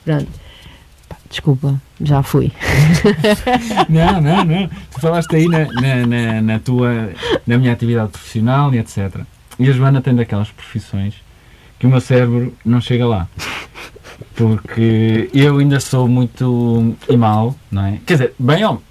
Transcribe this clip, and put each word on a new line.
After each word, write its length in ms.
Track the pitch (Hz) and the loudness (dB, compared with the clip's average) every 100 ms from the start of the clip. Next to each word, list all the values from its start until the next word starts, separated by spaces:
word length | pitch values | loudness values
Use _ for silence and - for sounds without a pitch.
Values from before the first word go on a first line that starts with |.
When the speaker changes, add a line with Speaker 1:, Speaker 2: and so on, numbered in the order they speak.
Speaker 1:
Pronto. 240 | - 151 139 - - - - - - _ _ | -2 -4 -4 -12 -20 -20 -20 -20 -20 _ _
Pá, 60 | - - | -20 -14
desculpa, 500 | - - 131 143 139 - - | -6 -2 0 0 -4 -6 -10
já 200 | 151 143 | -2 0
fui. 280 | 139 143 127 - - 131 156 170 208 175 | 0 0 0 -4 -2 2 4 4 2 2
<laughs> 680 | 220 208 - 247 233 220 - | 0 0 0 -2 -2 -2 2
Speaker 2:
Não, 300 | 160 170 190 | 2 2 2
não, 220 | 147 185 180 | 2 2 2
não. 220 | 165 180 | 0 -2
Tu 320 | - - - | -8 -16 -4
falaste 360 | 160 170 165 165 | -2 0 0 2
aí 120 | 170 | 2
na, 180 | 165 151 | 2 0
na, 400 | 123 131 127 123 | -2 -2 0 0
na, 340 | 120 117 110 | 0 -2 0
na 180 | 110 110 | 0 -2
tua, 520 | 110 123 123 117 110 87 480 - - | -2 0 0 -2 -6 -8 -4 -4 0
na 120 | 120 | 2
minha 140 | 127 | 2
atividade 380 | 117 117 117 107 | 0 -2 -2 -2
profissional 640 | - - 117 113 131 143 | -8 -10 -2 0 2 2
e 40 | 127 | 0
et 100 | 110 | -4
cetera. 380 | - 98 - - - - - | -6 -6 -8 -16 -18 -20 -2
E 100 | 127 | 0
a 20 | |
Joana 300 | 131 135 139 | 2 2 2
tem 140 | 131 123 | 2 0
daquelas 340 | 117 101 107 | 0 -2 -4
profissões 640 | - - 113 - 101 98 - - - - - - - | -8 -12 -12 -8 -6 -6 -8 -20 -20 -20 -20 -20 -2
que 60 | 123 | 2
o 40 | |
meu 120 | 131 | 2
cérebro 520 | - 127 123 120 120 - 107 | 2 2 2 0 -4 -6 0
não 140 | 120 | 0
chega 240 | 117 123 120 | 2 0 0
lá. 200 | 107 87 - - - - - - - - - - - | 0 -4 -10 -12 -12 -14 -18 -20 -20 -20 -20 -20 -2
Porque 920 | 113 110 - - 113 113 113 113 104 | 0 0 -4 0 2 2 2 0 0
eu 240 | 139 143 143 | 2 2 4
ainda 220 | 143 139 | 2 0
sou 280 | - 131 123 | 0 0 2
muito 880 | 123 123 - 127 123 120 117 113 110 - | 2 0 -2 -2 0 0 2 0 -2 0
e 80 | 123 | 2
mal, 380 | 113 107 113 139 - | 4 2 0 -4 -6
não 140 | 98 98 | -4 -2
é? 140 | 104 - | -4 -2
Quer 80 | 165 | 0
dizer, 180 | 127 - | 0 -2
bem 240 | 120 160 214 | 0 0 0
ou 160 | 113 - | -4 -10